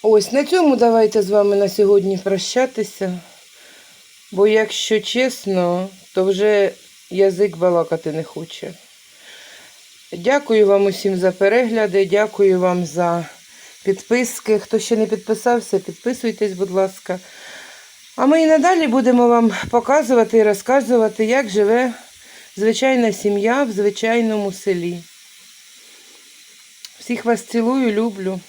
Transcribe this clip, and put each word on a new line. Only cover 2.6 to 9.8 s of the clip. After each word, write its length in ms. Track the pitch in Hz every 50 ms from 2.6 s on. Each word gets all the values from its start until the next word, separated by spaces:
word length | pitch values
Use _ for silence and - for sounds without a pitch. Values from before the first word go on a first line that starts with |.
| 262 254 254 226 208 202 - - 196 185 180 175 165 - - - - - - - - - - - - - - - - _ - - - -
Бо, 160 | 208 196 202
якщо 520 | 214 214 220 220 214 - - - - 220 214
чесно, 920 | 214 - - 240 262 262 262 - - 196 190 185 180 175 175 180 190 196 190 - - - -
то 100 | 190 185
вже 480 | 190 196 185 208 214 208 202 196 185 - - - - - - - -
язик 480 | 180 185 196 196 190 175 208 202 160
балакати 540 | 165 175 180 175 170 165 165 170 165 - 160
не 120 | 151 160 165
хоче. 500 | - - 156 165 160 - - - - 170 - - _ - _ _ _ _ - - - - - - - - - - - - -